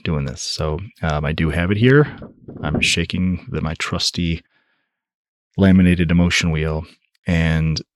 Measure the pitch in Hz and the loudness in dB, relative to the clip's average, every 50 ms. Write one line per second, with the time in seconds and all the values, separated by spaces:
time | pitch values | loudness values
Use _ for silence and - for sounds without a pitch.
0 | - - 80 73 69 67 - - - - - - 82 78 78 80 95 - - _ | -6 -4 -4 -4 -4 -6 -8 -10 -10 -8 -6 -4 -4 -4 -4 -6 -8 -12 -10 _
1 | - 80 76 76 73 71 80 - 82 78 71 85 87 90 104 104 113 127 135 147 | -4 -4 -2 -2 -2 -4 -2 -2 -2 -2 0 -2 -2 -2 0 2 4 6 6 6
2 | 147 - - - - - - _ - - - - - 76 78 - - - - 85 | 4 2 -2 -10 -18 -20 -20 _ -20 -18 -14 -10 -6 -4 -2 -2 -2 0 0 -2
3 | 85 - - 92 92 92 90 85 - - - 78 78 78 82 - - - - 87 | -2 -4 -4 -2 -2 -2 -2 -4 -6 -8 -6 -6 -4 -4 -6 -6 -6 -6 -6 -4
4 | - - - - 87 85 82 80 - _ _ _ _ _ _ _ _ _ _ _ | -4 -4 -4 -2 -2 -2 -2 -4 -6 _ _ _ _ _ _ _ _ _ _ _
5 | _ _ _ _ _ _ _ _ _ _ _ - 98 95 92 95 90 90 87 82 | _ _ _ _ _ _ _ _ _ _ _ 2 4 6 6 8 6 6 4 4
6 | 87 80 87 87 87 87 - - - 85 78 76 78 78 78 78 78 - _ _ | 2 2 4 4 4 2 2 0 0 -2 -2 -2 -2 -2 -2 -4 -6 -8 _ _
7 | _ _ _ _ _ - 87 82 82 80 80 80 80 80 78 76 - - _ | _ _ _ _ _ -2 0 2 2 2 2 2 0 0 -2 -4 -6 -10 _